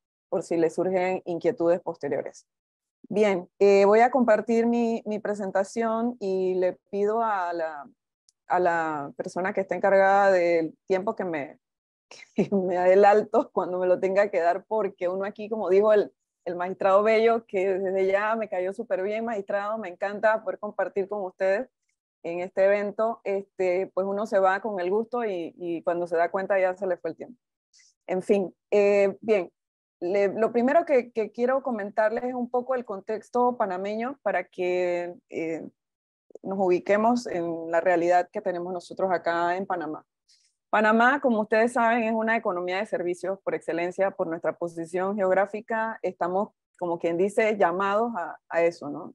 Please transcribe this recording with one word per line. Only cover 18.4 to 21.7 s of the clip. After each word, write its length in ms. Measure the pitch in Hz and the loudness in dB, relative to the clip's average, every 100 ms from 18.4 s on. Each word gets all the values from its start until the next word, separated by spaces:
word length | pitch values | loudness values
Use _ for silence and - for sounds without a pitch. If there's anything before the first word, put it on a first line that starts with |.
| 208 | -4
cayó 260 | 185 185 | -4 -4
súper 280 | 196 226 185 | -6 -6 -4
bien, 220 | 190 214 | -4 -4
magistrado, 540 | 226 214 202 202 208 220 | -6 -8 -4 -6 -4 -6
me 100 | 190 | -8
encanta 560 | 175 202 208 220 220 | -8 -8 0 0 0
poder 140 | 185 - | -4 -8
compartir 500 | 208 202 180 202 190 | -8 -6 -4 -2 -4
con 160 | 208 | -6
ustedes 440 | 185 - 190 202 254 | -8 -4 -2 0 -4